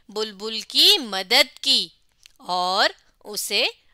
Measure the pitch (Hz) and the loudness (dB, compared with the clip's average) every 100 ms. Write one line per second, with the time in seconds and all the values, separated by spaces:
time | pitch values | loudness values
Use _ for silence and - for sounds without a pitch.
0 | _ 208 220 190 214 220 - 277 349 403 | _ -8 -8 -8 -10 -10 -4 2 4 4
1 | 233 190 190 247 262 - 269 247 170 _ | 0 -6 0 2 2 -2 0 0 0 _
2 | _ _ _ _ 240 180 180 196 302 403 | _ _ _ _ -4 -2 0 2 0 0
3 | _ _ 208 208 - 208 381 - _ | _ _ -12 -8 -4 -2 -2 -4 _